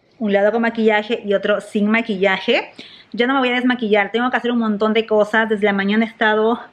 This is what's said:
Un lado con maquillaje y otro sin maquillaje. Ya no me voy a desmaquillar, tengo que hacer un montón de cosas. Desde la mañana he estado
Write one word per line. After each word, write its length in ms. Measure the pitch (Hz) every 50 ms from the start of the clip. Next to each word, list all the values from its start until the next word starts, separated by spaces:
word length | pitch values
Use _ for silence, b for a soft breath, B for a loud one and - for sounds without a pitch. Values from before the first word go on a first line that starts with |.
| _ _ _ -
Un 140 | 226 202
lado 180 | 196 196 202 208
con 120 | 226 233
maquillaje 600 | 226 226 220 226 220 220 214 214 214 240 233 - -
y 100 | 202 196
otro 260 | 190 202 202 208 202
sin 280 | - - - 214 202 208
maquillaje. 840 | 220 226 233 - 196 180 196 196 190 185 - 240 233 - 453 - B B B B B B B B
Ya 140 | B 202 240
no 80 | 254 277
me 60 | 269
voy 80 | 247 247
a 60 | 247
desmaquillar, 560 | 247 247 254 247 240 226 202 208 208 196 190
tengo 180 | - 233 247 254
que 60 | 247
hacer 140 | 226 - 240
un 80 | 240 233
montón 340 | 226 214 208 202 226 214
de 140 | 214 226 220
cosas. 420 | 220 214 208 202 208 226 220 226 214
Desde 160 | 220 196 208
la 80 | 202
mañana 320 | 196 196 196 202 208 220 226
he 40 | 214
estado 520 | - - 226 214 214 214 214 226 240 - - -